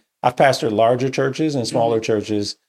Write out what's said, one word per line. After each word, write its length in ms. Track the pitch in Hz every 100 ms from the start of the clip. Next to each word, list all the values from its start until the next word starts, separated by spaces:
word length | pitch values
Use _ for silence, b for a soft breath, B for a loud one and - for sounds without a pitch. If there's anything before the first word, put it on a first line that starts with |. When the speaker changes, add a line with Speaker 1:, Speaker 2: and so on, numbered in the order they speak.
| _ _
Speaker 1:
I've 140 | 131 -
pastored 360 | 139 127 123
larger 360 | 107 113 123 135
churches 460 | 135 135 131 156 139
and 120 | 110
smaller 300 | 123 117 113
Speaker 2:
Mm-hmm. 60 |
Speaker 1:
churches, 540 | 113 110 104 104 101 -